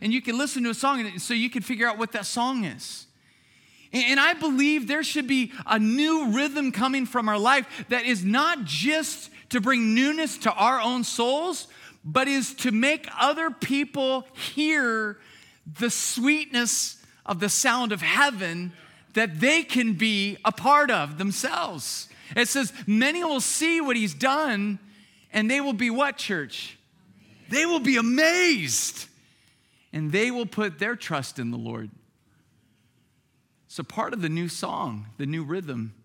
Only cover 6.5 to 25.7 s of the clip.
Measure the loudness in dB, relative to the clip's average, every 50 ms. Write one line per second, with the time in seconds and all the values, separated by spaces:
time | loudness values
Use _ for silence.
6.5 | 0 -2 -2 -2 0 0 0 0 0 0 -2 -2 -2 -2 0 2 2 2 4 4
7.5 | 4 4 2 0 -8 -12 -6 -4 -2 0 0 0 0 2 2 2 2 4 4 2
8.5 | 0 -2 -4 -4 -4 -2 0 2 2 0 0 -2 -6 -10 -14 -18 -20 -20 -10 -4
9.5 | -2 0 2 2 2 4 4 4 4 4 4 4 2 0 -2 -4 -4 -2 -2 0
10.5 | 2 4 4 4 4 4 2 0 0 0 -2 -2 -2 0 0 2 2 0 0 -2
11.5 | -4 -6 -8 -14 -18 -20 -20 -20 -20 _ -6 -2 0 2 2 2 2 0 0 -2
12.5 | -4 -2 -2 0 2 2 2 2 2 0 -2 -8 -2 0 2 2 2 2 -2 -4
13.5 | -4 -4 -4 -2 0 0 -2 -2 -2 -2 -2 0 0 -2 -4 -8 -14 -12 -12 -8
14.5 | -4 -2 0 2 2 2 2 0 0 0 -2 -4 -6 -10 -16 -20 -20 -20 -20 -20
15.5 | -20 _ -18 -14 -6 -2 -2 -2 -2 -2 -4 -4 -2 0 2 2 2 2 0 -2
16.5 | -2 0 0 0 0 -2 -2 -4 -6 -10 -20 -20 _ _ -8 -6 -4 -2 0 0
17.5 | 0 2 2 2 2 2 0 -2 -2 -2 -2 0 2 4 4 4 2 0 -4 -6
18.5 | -4 -6 -6 -8 -10 -14 -20 -20 -20 -20 _ _ -2 0 0 0 0 2 2 4
19.5 | 4 4 2 2 0 2 2 2 2 2 2 2 2 2 0 -2 -2 -2 -2 -2
20.5 | -2 2 4 6 6 6 6 4 4 2 0 -2 -4 -2 -2 -2 0 -2 -2 -2
21.5 | -2 -2 -4 -4 -6 -8 -8 -8 -8 -8 -10 -14 -18 -20 -16 -6 0 0 0 2
22.5 | 2 0 0 -2 -4 -6 -2 0 2 4 4 2 2 0 0 0 0 0 0 -2
23.5 | -2 0 2 2 2 2 2 0 0 0 0 -2 -2 0 0 0 2 2 0 0
24.5 | 0 -2 -2 -2 -4 -6 -8 -16 -20 -20 -20 _ _ _ _ _ -2 0 0 2
25.5 | 2 0 0 0